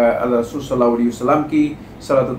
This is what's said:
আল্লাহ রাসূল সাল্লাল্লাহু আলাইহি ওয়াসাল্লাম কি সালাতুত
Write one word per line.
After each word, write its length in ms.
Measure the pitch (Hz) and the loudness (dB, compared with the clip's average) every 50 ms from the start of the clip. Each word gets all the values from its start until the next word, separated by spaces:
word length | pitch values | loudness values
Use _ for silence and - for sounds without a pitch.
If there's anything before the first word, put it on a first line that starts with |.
| 120 117 - - | 4 4 2 0
আল্লাহ 180 | 120 123 123 117 | 0 0 0 0
রাসূল 220 | 117 - 156 143 | 0 -2 -6 -8
সাল্লাল্লাহু 320 | 135 - 131 123 120 120 117 | -6 -4 0 2 2 2 2
আলাইহি 160 | 120 120 120 | 2 0 0
ওয়াসাল্লাম 340 | 113 - 123 135 151 156 147 - | -2 -2 0 0 2 2 0 0
কি 260 | 156 151 147 147 - - - - - - | 0 0 0 0 -2 -8 -14 -18 -18 -16
সালাতুত 360 | - - 139 135 123 - 123 | -4 0 2 2 2 0 -4